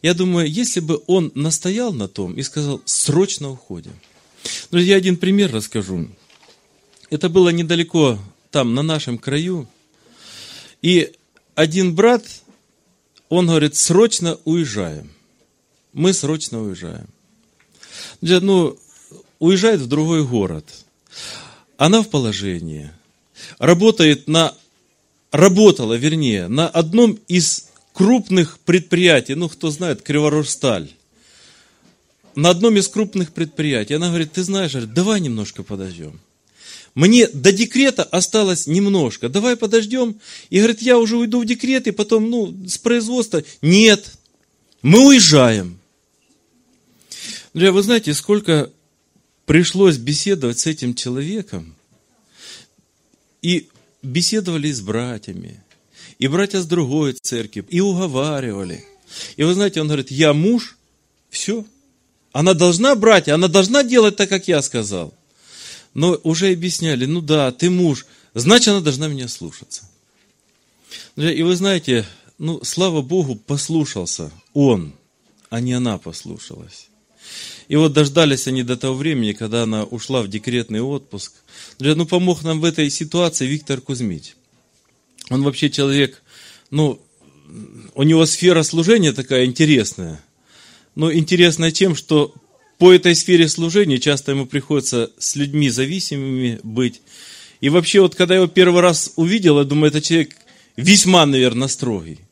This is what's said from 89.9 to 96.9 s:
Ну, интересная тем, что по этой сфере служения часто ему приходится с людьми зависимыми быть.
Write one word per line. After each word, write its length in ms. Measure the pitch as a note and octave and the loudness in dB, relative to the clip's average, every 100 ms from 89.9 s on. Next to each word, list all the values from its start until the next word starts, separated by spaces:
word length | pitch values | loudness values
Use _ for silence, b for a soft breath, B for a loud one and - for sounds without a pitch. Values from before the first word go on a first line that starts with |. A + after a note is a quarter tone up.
| - E2+ D2+ _ _ b b b b b | -6 -12 -14 _ _ b b b b b
Ну, 180 | - D#3+ | -4 -2
интересная 600 | D#3+ D#3 F3 F3 D#3+ E3 | 0 0 4 4 4 -4
тем, 240 | D#3+ F#3+ D3+ | 0 0 -2
что 360 | - D3+ C#3+ - _ _ _ _ | 0 0 0 -6 _ _ _ _
по 140 | F3+ | 8
этой 240 | F3+ F3+ E3+ | 8 6 0
сфере 320 | - F3+ E3 | 2 4 4
служения 500 | D#3+ E3 F#3 G3 C3 | 0 -2 0 2 0
часто 340 | D3 C#3+ - | 0 -2 -2
ему 140 | C#3 C3 | -6 -4
приходится 640 | C#3+ - D3 C3+ B2 A2+ _ | -8 -2 -4 -2 -4 -4 _
с 160 | - | -10
людьми 340 | C#3+ C#3+ D3 C#3+ | -6 -4 0 0
зависимыми 920 | A#2 C3+ F#3 - C#3+ C3+ C3 B2 A2+ | 0 -4 -4 -6 -8 -6 -4 -4 -6
быть. 380 | A2+ A2 B2 | -8 -4 -4